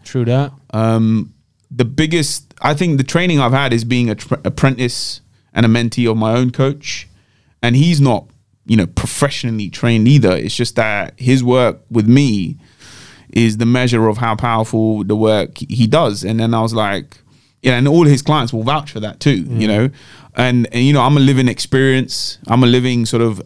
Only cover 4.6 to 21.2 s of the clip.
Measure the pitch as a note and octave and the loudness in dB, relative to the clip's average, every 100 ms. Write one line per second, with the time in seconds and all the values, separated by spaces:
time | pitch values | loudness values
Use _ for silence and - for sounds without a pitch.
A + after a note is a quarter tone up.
4.6 | C3+ B2+ A#2+ - - - _ _ _ G#2 | 0 0 -4 -6 -10 -12 _ _ _ 0
5.6 | A#2 A#2 A#2 - A#2 A2 A2 B2 B2 B2 | 2 2 0 0 0 0 0 0 -2 0
6.6 | C3+ C#3+ - - - _ _ _ _ - | -2 -2 -10 -12 -14 _ _ _ _ -4
7.6 | A#2+ C3 E3+ D3+ C#3 G#2+ - _ _ _ | 0 2 2 4 2 0 -6 _ _ _
8.6 | - A2 E2+ - - - C#3 - A#2+ A2 | -2 0 0 -4 -8 -2 -4 -2 -6 -6
9.6 | G2 - A#2+ A2+ A2+ C#3+ F#2+ F2 - - | -8 -4 0 2 4 4 4 0 -4 -4
10.6 | A#2+ A#2 A2 G#2 - - B2 C3 B2 B2+ | -4 -2 -2 -2 -6 -6 0 0 2 2
11.6 | A#2 - _ A2+ G#2+ C3 C#3 G2+ F2 - | 2 -2 _ 0 4 4 4 0 -4 -8
12.6 | _ _ - - - - _ - A2+ G#2+ | _ _ -20 -20 -20 -20 _ 0 0 0
13.6 | A#2 B2 B2 A#2+ A2 G#2+ A#2 G#2+ A#2+ A2+ | 0 0 0 2 0 0 -4 -2 -2 -2
14.6 | A2+ A2 A2 G#2+ G2 G#2+ A2 G#2 D#2+ - | -2 -2 -2 -2 -2 0 0 0 -2 -8
15.6 | - A#2+ A2+ D#3 C3 G2+ F#2+ A2+ A2+ A2+ | -8 0 2 2 0 -4 -4 -2 -2 -2
16.6 | A2+ A2+ G#2 G2 - - _ _ _ _ | -2 -2 -4 -4 -10 -20 _ _ _ _
17.6 | C3 B2 C#3+ E3 D3+ C3+ - D3+ A#2 A2+ | -2 2 4 4 4 4 2 -2 -2 -4
18.6 | A#2 D3+ D3 A2 G#2 - D3 G2+ E2 A#2 | -4 -4 -6 -12 -12 -4 -2 0 -2 -2
19.6 | A2 G#2 C3 - - - - - B2+ B2 | 0 0 0 -4 -20 -20 -12 -4 0 0
20.6 | A#2 A#2+ C3+ C#3+ B2+ C#3+ | 0 0 2 4 4 4